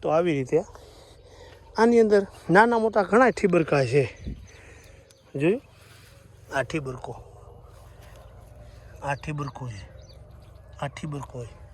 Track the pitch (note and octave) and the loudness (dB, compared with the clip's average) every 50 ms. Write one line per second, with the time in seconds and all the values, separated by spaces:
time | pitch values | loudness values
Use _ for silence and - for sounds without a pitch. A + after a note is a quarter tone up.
0 | - C3+ D3+ D#3+ F3 F3+ D#3 C#3 C3 B2+ - D#3 G3 - - - - - - - | -2 0 0 0 2 0 -2 -2 -4 -2 -2 -2 -2 -2 -14 -20 -20 -20 -20 -20
1 | - - - - - - - - - - - - - - - - A3 A#3 A#3+ A#3 | -20 -20 -20 -20 -20 -20 -20 -20 -20 -20 -20 -20 -20 -14 -2 2 2 4 6 4
2 | A3+ G#3+ G#3 G3+ G3 - - - - - E3 F#3+ A3 A#3+ A#3+ A#3 A3 A3+ G#3+ A3+ | 4 6 4 2 2 0 -10 -20 -4 4 6 6 6 6 4 0 -2 0 0 0
3 | G3 E3+ - A3+ C4 A#3+ G3+ - - G3 F3 F3 D#3+ - - C#3+ C3+ A#2+ A#2 D3 | 0 2 4 4 4 4 2 2 0 2 2 2 2 2 0 0 0 2 0 0
4 | C3+ - - - - - - - - - - - - - - - - - - - | 0 0 -6 -12 -14 -14 -14 -14 -16 -20 -20 -20 -20 -20 -20 -20 -20 -20 -20 -20
5 | - _ - _ _ _ _ C3+ C#3+ E3 G3+ C4 - - - - - - - - | -20 _ -20 _ _ _ _ -2 0 0 0 -2 -4 -14 -20 -20 -20 -20 -20 -20
6 | - - - - _ - - - - - - C#3 B2+ B2 - E3 C#3+ C3 B2+ B2 | -20 -20 -20 -20 _ -20 -20 -20 -20 -8 -6 -6 -6 -4 -6 -8 -8 -8 -12 -12
7 | - - A#2+ - - - - - - - - - - - - - - - - - | -14 -14 -16 -16 -18 -20 -20 -20 -20 -20 -20 -20 -20 -20 -20 -20 -20 -20 -20 -20
8 | - - - - - - - - - - - - - - - - - - - - | -20 -20 -20 -20 -20 -20 -20 -20 -20 -20 -20 -20 -20 -20 -20 -20 -20 -20 -20 -12
9 | - C#3 C#3+ C#3 - - D3+ D3 D3 C#3 - - C3+ B2 A2 G2+ F#2 - - - | -8 -8 -8 -6 -6 -10 -8 -8 -8 -10 -10 -12 -14 -14 -14 -14 -16 -20 -20 -20
10 | - - - - - - - - - - - - - - - - - C#3+ - - | -20 -20 -20 -20 -20 -20 -20 -20 -20 -20 -20 -20 -20 -20 -14 -12 -12 -12 -12 -12
11 | - D#3 D3 C#3+ C3 - - B2+ A#2+ A2+ - - - - | -14 -12 -12 -12 -14 -14 -14 -16 -16 -16 -18 -20 -20 -20